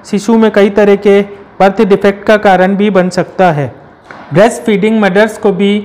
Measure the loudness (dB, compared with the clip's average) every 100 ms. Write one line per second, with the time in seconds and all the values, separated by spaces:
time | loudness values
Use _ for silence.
0 | -8 -6 0 0 2 2 2 2 2 2
1 | 2 0 0 -10 -20 -2 0 2 0 2
2 | 0 -2 0 0 2 2 0 0 0 0
3 | -2 -4 -6 -2 0 0 -6 -10 -20 -20
4 | -20 -20 -6 0 0 0 -4 -2 0 0
5 | 0 0 -2 -2 -4 0 -2 -2